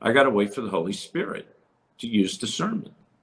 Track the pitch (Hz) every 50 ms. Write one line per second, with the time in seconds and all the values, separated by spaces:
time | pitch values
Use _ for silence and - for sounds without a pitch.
0 | - 110 117 139 139 135 110 101 101 101 - 135 117 104 92 87 82 90 101 -
1 | - - - 170 - - - - - - _ _ _ _ _ _ _ _ _ _
2 | - 117 113 104 95 92 - - 123 107 - - 160 214 226 202 - - - _
3 | _ _ _ _